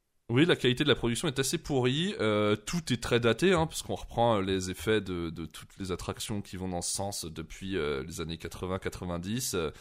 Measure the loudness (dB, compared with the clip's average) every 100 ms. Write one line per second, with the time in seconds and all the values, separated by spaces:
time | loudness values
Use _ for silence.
0 | _ _ 0 4 6 6 4 4 4 4
1 | 2 0 -2 0 0 -2 0 2 2 2
2 | 0 0 2 4 4 2 0 -4 -2 -2
3 | 2 2 4 4 4 4 2 -4 -6 -6
4 | -6 0 4 4 2 0 0 -4 2 2
5 | 2 -4 -4 -6 -10 -12 -16 -10 -6 -4
6 | -4 -6 -4 -6 -6 -8 -4 -4 -4 -4
7 | -4 -6 -8 -8 -10 -10 -4 -2 0 -2
8 | -4 -6 -8 -8 -10 -8 -4 -4 -4 -6
9 | -6 -4 -4 -4 -2 -2 -2 -4